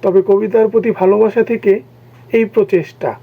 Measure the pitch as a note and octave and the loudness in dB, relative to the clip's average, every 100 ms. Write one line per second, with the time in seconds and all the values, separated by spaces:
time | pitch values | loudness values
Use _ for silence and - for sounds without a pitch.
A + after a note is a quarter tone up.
0 | G3+ F#3+ F#3+ G3 G#3+ A3+ G#3+ A3 A3+ - | 0 0 2 0 0 0 0 0 -2 0
1 | F#3 G#3 A3 A3 A3 A3+ G#3 G3 - - | 0 2 0 0 -2 -2 0 0 -2 -20
2 | - - - A3+ A3 A3+ G3+ F#3 D#3 - | -20 -20 -4 -2 0 0 0 0 -2 -8
3 | D3 A2 | -8 -8